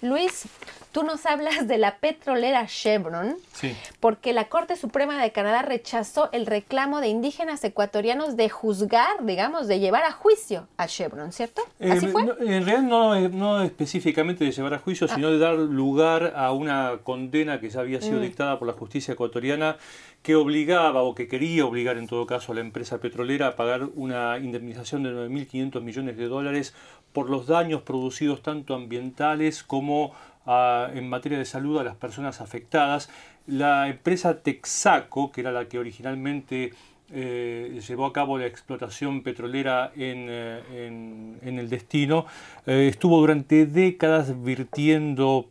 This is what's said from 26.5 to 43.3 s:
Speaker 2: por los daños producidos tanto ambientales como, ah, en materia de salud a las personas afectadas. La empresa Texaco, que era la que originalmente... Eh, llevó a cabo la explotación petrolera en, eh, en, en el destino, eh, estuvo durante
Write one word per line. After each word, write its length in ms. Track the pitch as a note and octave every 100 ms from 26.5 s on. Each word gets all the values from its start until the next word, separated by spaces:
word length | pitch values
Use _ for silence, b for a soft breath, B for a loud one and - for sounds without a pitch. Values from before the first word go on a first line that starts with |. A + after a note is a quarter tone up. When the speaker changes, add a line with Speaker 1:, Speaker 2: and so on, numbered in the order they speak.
| C#3+ C3+ B B B _
Speaker 2:
por 160 | - B2+
los 160 | C3+ B2
daños 360 | E3 E3+ D3+
producidos 600 | - C3 B2+ B2 D3+ C#3
tanto 320 | - D3+ C#3+
ambientales 880 | C3 B2 A#2+ C3 B2+ D3 D3+ D#3 D3+
como, 500 | - C3+ C#3+ D3 D3 B B B -
ah, 440 | B2 B2 A#2+ B2
en 160 | C3 B2+
materia 300 | B2+ C#3+ C#3+
de 60 | C3
salud 320 | C3 C#3 D3+
a 60 |
las 120 | B2 G2+
personas 440 | B2+ G#2+ C#3 B2+
afectadas. 640 | A2 B2 - D#3+ C#3+ C#3+ - B B B -
La 420 | C3+ C#3+ C#3 C#3
empresa 520 | B2+ - F3+ F3+ D#3+
Texaco, 880 | - C3+ - - G#3 D#3+ - - C#3
que 80 | C3+
era 120 | B2+
la 140 | B2 A#2+
que 100 | B2
originalmente... 960 | A#2+ A2 B2+ C3+ C3+ C#3+ C3+ B2+ B2+ B B B _
Eh, 640 | C#3 B2+ B2 A#2+ A#2 A#2+ B2+ G#2+
llevó 200 | B2 C3+
a 60 |
cabo 240 | C#3 C#3 C3+
la 80 | B2
explotación 760 | A#2 _ C3 A#2+ - C#3+ C#3
petrolera 720 | B2 A#2+ A#2+ C3 C3+ B2+ C3
en, 340 | D3 C3 B2+ B2
eh, 320 | A#2+ A#2 A2+ A#2 B2+ A#2+
en, 520 | A#2 A2+ A2 A2 A2+
en 160 | B2+ B2+
el 100 | A#2
destino, 560 | A#2+ - D3+ C#3+ D#3+ D#3+ B B B
eh, 240 | - C3 C#3
estuvo 280 | - F#3 E3
durante 460 | D#3